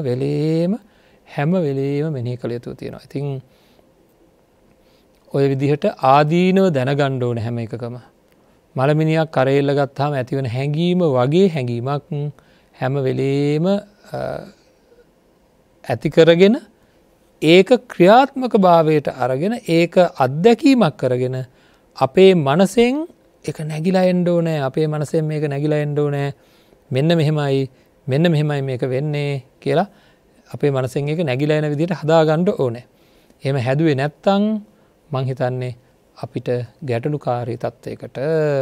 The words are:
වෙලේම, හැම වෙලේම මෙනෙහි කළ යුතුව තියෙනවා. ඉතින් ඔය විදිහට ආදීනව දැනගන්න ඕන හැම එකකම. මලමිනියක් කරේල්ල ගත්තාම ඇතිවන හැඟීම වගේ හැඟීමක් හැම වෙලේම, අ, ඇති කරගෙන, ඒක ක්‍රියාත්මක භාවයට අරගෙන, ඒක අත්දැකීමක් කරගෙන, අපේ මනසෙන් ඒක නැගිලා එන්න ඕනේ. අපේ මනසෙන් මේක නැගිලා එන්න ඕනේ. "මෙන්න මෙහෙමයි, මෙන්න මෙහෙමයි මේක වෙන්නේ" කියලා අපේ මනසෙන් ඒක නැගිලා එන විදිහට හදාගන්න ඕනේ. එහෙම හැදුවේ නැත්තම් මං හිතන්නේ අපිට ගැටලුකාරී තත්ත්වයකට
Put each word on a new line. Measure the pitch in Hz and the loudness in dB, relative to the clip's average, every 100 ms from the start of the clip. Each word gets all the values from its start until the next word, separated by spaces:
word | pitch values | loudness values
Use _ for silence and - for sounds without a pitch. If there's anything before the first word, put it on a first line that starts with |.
වෙලේම, | 139 127 139 147 156 165 170 220 _ _ _ _ _ | -4 -4 -2 -2 0 0 0 -4 _ _ _ _ _
හැම | - 147 | -4 -2
වෙලේම | 185 151 135 139 143 156 | 0 -2 -2 -2 -2 -4
මෙනෙහි | 139 120 123 | -4 -6 -6
කළ | 120 120 | -8 -8
යුතුව | 123 131 | -10 -12
තියෙනවා. | 117 120 - | -12 -14 -12
ඉතින් | 139 143 135 - _ _ _ _ _ _ _ _ _ _ _ _ _ _ _ _ _ _ | -8 -8 -8 -12 _ _ _ _ _ _ _ _ _ _ _ _ _ _ _ _ _ _
ඔය | 143 139 | -2 0
විදිහට | 135 139 147 208 - | 0 -2 -2 -2 -2
ආදීනව | 135 143 151 170 185 190 190 | 4 4 4 2 2 2 2
දැනගන්න | 139 127 143 139 135 | 0 -2 0 -2 -2
ඕන | 120 117 | -4 -4
හැම | 113 120 | -4 -6
එකකම. | 113 117 120 123 - _ _ _ _ _ _ - | -8 -10 -12 -14 -20 _ _ _ _ _ _ -2
මලමිනියක් | 135 151 156 160 156 | 2 2 2 0 0
කරේල්ල | - 131 139 139 | 0 2 2 2
ගත්තාම | 143 139 - 147 | 0 -2 -4 -4
ඇතිවන | 143 120 135 135 | -4 -4 -4 -4
හැඟීම | 123 143 147 175 180 170 | -4 -4 -2 0 0 2
වගේ | 127 127 165 196 | 2 2 4 2
හැඟීමක් | 156 123 117 123 143 - 147 147 - _ _ _ - | 0 -4 -4 -4 -6 -6 -8 -8 -10 _ _ _ -8
හැම | 131 143 | -4 -2
වෙලේම, | 131 131 135 139 143 151 175 202 - _ - | -2 -2 -2 0 0 0 0 -2 -4 _ -14
අ, | 135 131 - - - _ _ _ _ _ _ _ _ _ _ _ _ - | -10 -8 -10 -14 -20 _ _ _ _ _ _ _ _ _ _ _ _ -8
ඇති | 127 160 | -4 0
කරගෙන, | 165 165 170 196 269 - _ _ _ _ _ _ - | 4 6 8 6 4 -4 _ _ _ _ _ _ -2
ඒක | 151 175 190 247 - | 4 6 6 2 0
ක්‍රියාත්මක | - 175 233 269 - 247 226 | 2 6 6 4 0 0 2
භාවයට | 185 170 156 151 139 135 | 6 6 4 2 0 -4
අරගෙන, | 123 131 185 240 - | -2 -2 -4 -4 0
ඒක | 165 170 185 175 - | 0 2 2 2 2
අත්දැකීමක් | 127 147 202 233 285 262 175 - | -2 2 2 4 4 4 2 0
කරගෙන, | 131 127 127 131 127 _ _ _ _ - | -2 -2 -2 -6 -10 _ _ _ _ -2
අපේ | 131 - 190 180 | 0 6 6 6
මනසෙන් | 139 156 190 - 240 285 339 - _ _ - | 2 2 2 2 0 0 -6 -12 _ _ -12
ඒක | 147 | -8
නැගිලා | 156 156 170 185 185 | -8 -4 0 2 2
එන්න | 180 175 | 2 2
ඕනේ. | 170 165 156 | 0 0 -2
අපේ | 135 160 156 | -2 -2 -2
මනසෙන් | 151 143 160 156 | -2 -2 -2 -2
මේක | 156 | -4
නැගිලා | 151 143 151 151 | -4 -2 -2 -2
එන්න | 147 143 | -2 -2
ඕනේ. | 147 143 143 - _ _ _ _ - | -2 -2 -4 -8 _ _ _ _ -6
"මෙන්න | 127 156 | -2 0
මෙහෙමයි, | 170 151 151 143 135 135 _ _ _ - | 2 0 0 -2 -2 -4 _ _ _ -4
මෙන්න | 135 175 | 0 2
මෙහෙමයි | 151 151 143 | 0 0 -2
මේක | 135 123 | -4 -6
වෙන්නේ" | 135 127 151 147 143 139 - _ | -4 -4 -4 -4 -4 -6 -10 _
කියලා | 139 139 202 _ _ _ _ _ _ | -4 -2 -2 _ _ _ _ _ _
අපේ | - 147 | -4 -2
මනසෙන් | 135 127 151 143 | -2 -4 -4 -4
ඒක | 156 | -4
නැගිලා | 160 127 147 151 | -2 -2 0 0
එන | 151 | 0
විදිහට | 147 170 156 | -2 -2 -4
හදාගන්න | 151 165 156 156 180 - | 2 4 4 2 0 -2
ඕනේ. | 131 117 - _ _ _ _ _ | -4 -4 -14 _ _ _ _ _
එහෙම | 135 139 | -4 -4
හැදුවේ | 120 139 160 131 | -2 0 0 0
නැත්තම් | 147 - - 196 208 214 208 _ _ _ - | -2 -4 0 0 0 -2 -8 _ _ _ -8
මං | 131 131 | -6 -4
හිතන්නේ | 131 127 127 127 123 _ _ _ - | -2 -4 -4 -8 -10 _ _ _ -16
අපිට | - 127 123 123 120 - | -10 -8 -4 -4 -6 -12
ගැටලුකාරී | 135 117 147 147 - 120 120 117 | -6 -4 -4 -6 -4 -4 -4 -6
තත්ත්වයකට | 123 - - 113 117 - 143 160 151 139 | -8 -10 -14 -14 -12 -8 -4 -2 0 -2